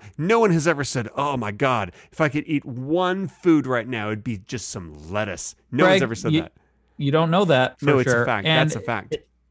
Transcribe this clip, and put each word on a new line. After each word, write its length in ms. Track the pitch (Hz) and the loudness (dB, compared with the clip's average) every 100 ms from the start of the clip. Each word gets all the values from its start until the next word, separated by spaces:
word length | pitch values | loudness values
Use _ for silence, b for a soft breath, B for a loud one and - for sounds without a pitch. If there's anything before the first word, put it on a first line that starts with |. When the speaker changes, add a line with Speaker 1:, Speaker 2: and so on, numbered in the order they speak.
| 98 B | -6 B
Speaker 1:
no 220 | 165 233 | 2 4
one 100 | 214 | 4
has 160 | 165 156 | 4 2
ever 160 | 147 | 0
said, 260 | 135 135 110 | -2 -4 -6
"Oh 220 | - 143 135 | -4 -2 -2
my 160 | 104 | -4
God, 400 | 104 139 120 95 b b | -2 0 0 -2 b b
if 100 | - | -2
I 80 | 151 | -2
could 140 | 147 - | -2 -4
eat 160 | 147 | -4
one 640 | 135 120 131 170 180 185 185 | -4 -8 -2 0 0 -2 -6
food 360 | - 180 156 135 | -2 4 4 4
right 180 | 123 113 | -2 -2
now, 220 | 120 104 | -6 -4
it'd 160 | 107 | -6
be 140 | 113 101 | -6 -8
just 320 | - 120 - | -8 -10 -10
some 220 | 107 82 73 78 | -12 -12 -14 -8
lettuce." 420 | 101 107 87 - - - | -6 -4 -6 -12 -14 -6
No 140 | 123 | 2
one's 80 | 180 | 4
Speaker 2:
Greg, 100 | 190 | 4
Speaker 1:
ever 120 | 131 110 | 0 -2
said 160 | 95 | -2
Speaker 2:
you, 80 | 156 | -2
Speaker 1:
that. 100 | 160 _ _ _ _ - | -2 _ _ _ _ -6
Speaker 2:
you 160 | 139 | 0
don't 180 | 160 165 | 2 2
know 140 | 175 | 2
that 340 | 196 131 131 - | 4 4 2 0
for 80 | 143 | 2
Speaker 1:
No, 120 | 139 | 4
it's 80 | 127 | 4
a 40 | |
Speaker 2:
sure. 140 | 120 120 | 2 2
Speaker 1:
fact. 180 | 107 156 | 0 0
Speaker 2:
And 200 | 160 156 | 2 2
Speaker 1:
That's 60 | 120 | -2
a 40 | |
fact. 340 | - 110 - | -4 -6 -6
Speaker 2:
it, 140 | 151 _ _ _ | -12 _ _ _